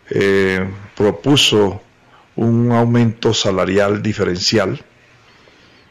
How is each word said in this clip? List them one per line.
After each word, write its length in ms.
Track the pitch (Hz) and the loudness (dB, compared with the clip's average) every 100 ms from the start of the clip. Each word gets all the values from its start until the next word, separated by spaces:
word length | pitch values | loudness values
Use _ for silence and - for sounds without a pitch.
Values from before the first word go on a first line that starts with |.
| - | -8
eh, 580 | - 98 98 95 95 95 98 - - | -2 0 2 0 -2 -4 -10 -12 -2
propuso 840 | 104 92 131 147 - 107 98 95 - _ _ - _ | -2 0 0 2 2 2 2 -2 -12 _ _ -20 _
un 380 | - 117 117 120 | -4 0 2 2
aumento 640 | 117 120 120 117 110 117 | 2 2 2 2 0 -2
salarial 680 | 107 107 95 90 95 101 104 | 0 0 0 0 2 0 0
diferencial, 800 | 107 101 92 90 - 110 95 131 - _ _ _ _ _ _ _ _ _ _ | -4 -2 -2 -2 -2 0 -2 -6 -12 _ _ _ _ _ _ _ _ _ _